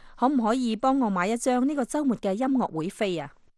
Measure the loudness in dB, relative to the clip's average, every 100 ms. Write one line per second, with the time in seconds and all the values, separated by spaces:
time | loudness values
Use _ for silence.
0 | -20 -2 2 2 2 0 0 0 2 2
1 | 2 0 0 0 0 2 2 0 -2 0
2 | 0 0 -2 -2 0 0 0 -2 -6 -2
3 | -2 -2 -6 -14 -20